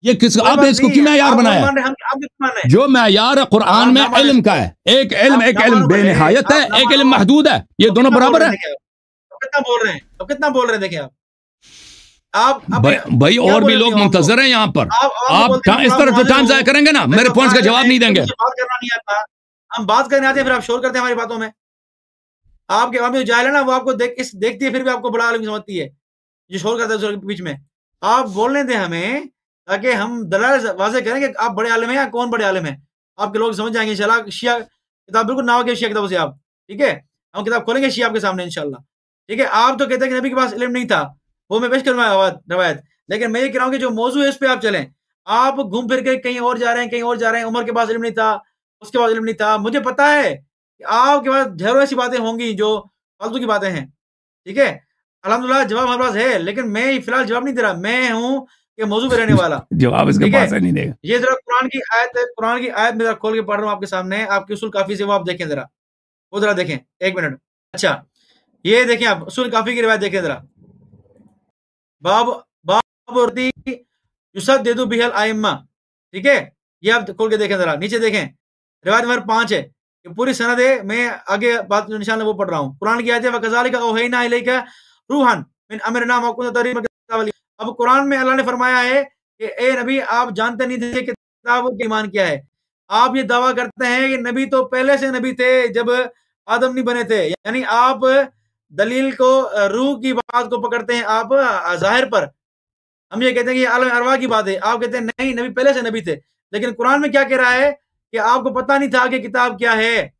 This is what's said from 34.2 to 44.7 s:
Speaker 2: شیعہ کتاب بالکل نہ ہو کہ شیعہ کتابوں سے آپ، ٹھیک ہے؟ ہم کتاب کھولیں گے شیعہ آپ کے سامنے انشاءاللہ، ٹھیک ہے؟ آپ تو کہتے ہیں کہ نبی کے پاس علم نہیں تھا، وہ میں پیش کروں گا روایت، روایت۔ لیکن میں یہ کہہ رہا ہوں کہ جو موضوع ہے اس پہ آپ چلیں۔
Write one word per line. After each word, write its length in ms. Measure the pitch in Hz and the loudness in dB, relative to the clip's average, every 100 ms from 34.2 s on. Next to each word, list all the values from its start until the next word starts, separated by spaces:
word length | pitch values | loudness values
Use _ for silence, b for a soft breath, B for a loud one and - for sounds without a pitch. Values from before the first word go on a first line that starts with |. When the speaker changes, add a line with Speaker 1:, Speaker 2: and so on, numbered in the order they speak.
| 208 | -2
Speaker 2:
شیعہ 300 | - 240 240 226 _ _ _ _ | -6 -2 -2 -6 _ _ _ _
کتاب 180 | 214 220 | -2 0
بالکل 200 | 262 240 | -2 0
نہ 60 | |
ہو 120 | 240 | 0
کہ 120 | 240 240 | 0 -2
شیعہ 140 | 220 | -2
کتابوں 180 | 208 202 | -2 -2
سے 100 | 180 | -2
آپ، 180 | 151 139 _ _ _ | -4 -8 _ _ _
ٹھیک 140 | 208 | -2
ہے؟ 180 | 277 160 _ _ _ 196 | -2 -2 _ _ _ -10
ہم 60 | |
کتاب 200 | 208 233 | -4 -4
کھولیں 200 | 226 254 | -2 -2
گے 60 | 269 | -2
شیعہ 180 | 262 233 | -2 -2
آپ 60 | |
کے 60 | 214 | -2
سامنے 240 | 196 185 | -4 -4
انشاءاللہ، 340 | 180 170 147 127 _ _ _ _ _ | -8 -8 -10 -12 _ _ _ _ _
ٹھیک 120 | 220 | -4
ہے؟ 60 | 247 | 0
آپ 280 | 214 240 262 | 2 2 0
تو 60 | 277 | -2
کہتے 200 | 247 254 | -2 -2
ہیں 60 | |
کہ 80 | 254 | -2
نبی 100 | 262 | -2
کے 60 | 262 | -2
پاس 180 | 247 | -2
علم 180 | 208 247 | -4 -6
نہیں 160 | 247 226 | -4 -2
تھا، 200 | 180 139 - _ _ _ | -2 -2 -12 _ _ _
وہ 100 | 214 | -4
میں 100 | 247 | 0
پیش 140 | 262 | 0
کروں 140 | 262 247 | 0 0
گا 160 | 226 | 0
روایت، 200 | 196 190 180 - | 2 0 -2 -6
روایت۔ 260 | 180 175 147 _ _ _ | -2 -2 -4 _ _ _
لیکن 240 | 214 233 | -6 -4
میں 100 | 233 | -2
یہ 60 | 269 | -2
کہہ 100 | 247 | -2
رہا 80 | 254 | -2
ہوں 60 | |
کہ 60 | 262 | -2
جو 120 | 254 | -4
موضوع 340 | 220 240 269 | -2 -2 0
ہے 60 | 277 | -2
اس 100 | 277 | 0
پہ 60 | 269 | -2
آپ 160 | 254 | 0
چلیں۔ 240 | 214 | -2